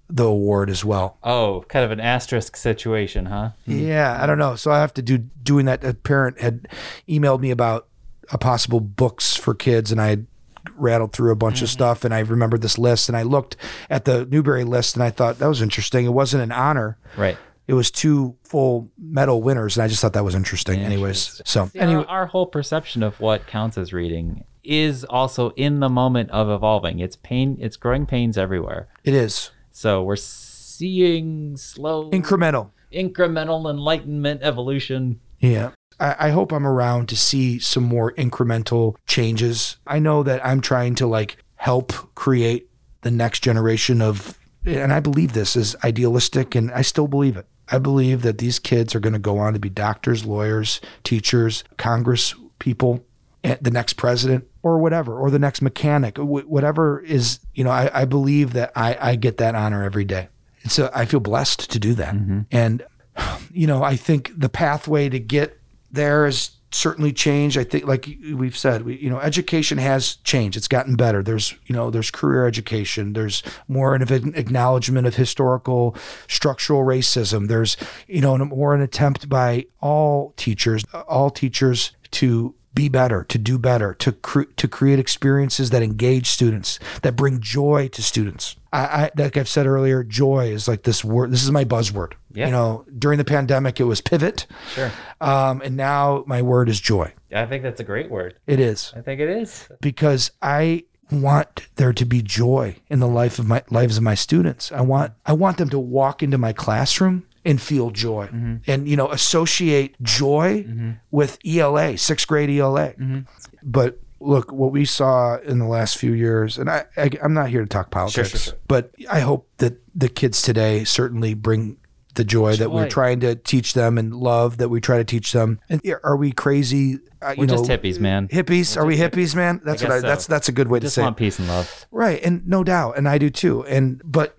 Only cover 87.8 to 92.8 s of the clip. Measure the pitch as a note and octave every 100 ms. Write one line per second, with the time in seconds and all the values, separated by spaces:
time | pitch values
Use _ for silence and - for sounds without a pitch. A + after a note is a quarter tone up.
87.8 | C3+ - G#2+ A2+ G#2 D#2 - - - C#3
88.8 | C#3 D3+ D3+ D#3 C#3+ C#3+ C3 - C3+ C3+
89.8 | C3+ C3 A#2 G#2+ C3+ C3+ A#2+ G#2+ G#2+ A2
90.8 | - A2+ A2 A#2 B2+ B2 C3+ D3 C3 A#2
91.8 | G#2+ G2+ E2+ - - G2+ C3+ B2 A#2 A2+